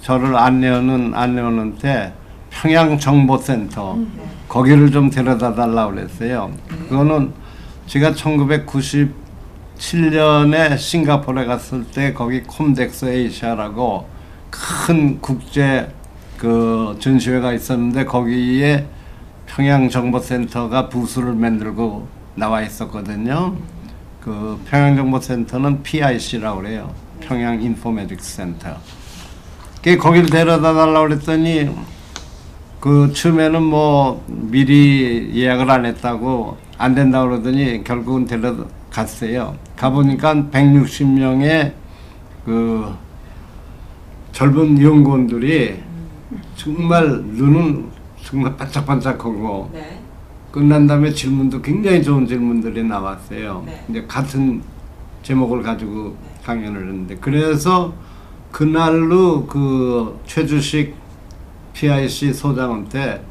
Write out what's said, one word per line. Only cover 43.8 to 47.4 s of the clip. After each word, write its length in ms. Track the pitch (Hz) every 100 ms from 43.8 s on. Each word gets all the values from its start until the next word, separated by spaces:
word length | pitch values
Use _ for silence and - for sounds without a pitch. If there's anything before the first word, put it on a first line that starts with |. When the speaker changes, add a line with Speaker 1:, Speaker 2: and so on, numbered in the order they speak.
| - - - - -
Speaker 1:
젊은 500 | - 139 147 151 143
연구원들이 1000 | 151 151 135 131 120 117 135 156 107 92 85 - 165 - -
Speaker 2:
음. 100 | - -
Speaker 1:
정말 680 | - 151 165 170 170 151 107
눈은 640 | 104 113